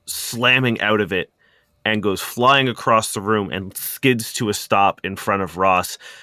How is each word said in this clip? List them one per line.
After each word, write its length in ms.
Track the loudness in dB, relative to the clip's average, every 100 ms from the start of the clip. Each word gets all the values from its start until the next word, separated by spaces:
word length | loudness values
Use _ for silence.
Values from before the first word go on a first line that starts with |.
| -12
slamming 720 | -10 -8 0 2 4 2 0
out 200 | 0 0
of 120 | 0
it 180 | -2 -4 _ _ _ _ _
and 180 | -2 0
goes 180 | 0 -2
flying 480 | -6 0 4 4 2
across 440 | -2 2 2 2
the 80 | -4
room 300 | 0 0 0
and 260 | -6 -8 -10
skids 560 | -10 0 0 2 -2
to 140 | -4 -4
a 60 |
stop 460 | -4 0 2 2 0
in 120 | -6 -6
front 260 | -2 -2
of 140 | -2 0
Ross. 420 | 2 2 0 -8 -18 -20